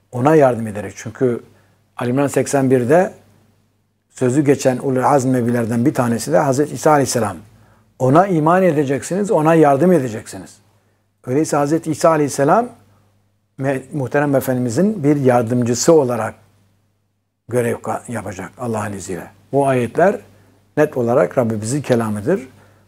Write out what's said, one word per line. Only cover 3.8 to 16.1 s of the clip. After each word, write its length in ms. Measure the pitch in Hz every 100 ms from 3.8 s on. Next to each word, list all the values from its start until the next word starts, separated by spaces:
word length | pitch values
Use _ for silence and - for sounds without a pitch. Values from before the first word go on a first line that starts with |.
| _ _ _
sözü 360 | - 127 139 143
geçen 320 | 131 135 123
Ulul 260 | 139 127
Azm 300 | 123 143 127
Nebilerden 520 | 127 120 120 110 120 131
bir 80 |
tanesi 380 | 139 120 113 139
de 60 | 170
Hazreti 380 | 143 131 151 139
İsa 160 | 160
Aleyhisselam. 460 | 147 - 123 107 90 - _ _ _ _ -
Ona 280 | 131 151 202
iman 360 | 165 156 185
edeceksiniz, 680 | 185 147 135 135 - 180 202
ona 240 | 180 151 165
yardım 360 | 143 139 180
edeceksiniz. 680 | 175 127 107 - 95 87 - _ _ _ _ _ _ -
Öyleyse 320 | 131 160 147
Hazreti 340 | 143 160 160
İsa 180 | 143 170
Aleyhisselam 600 | 156 143 - 139 202 240 - _ _ _ _ _ _ _ -
me-, 220 | 135 135 131
muhterem 420 | 151 123 147 147 135
Efendimizin 680 | 127 127 123 113 202 214
bir 120 | 143 147
yardımcısı 800 | 127 123 113 123 117 120 -
olarak 420 | 160 127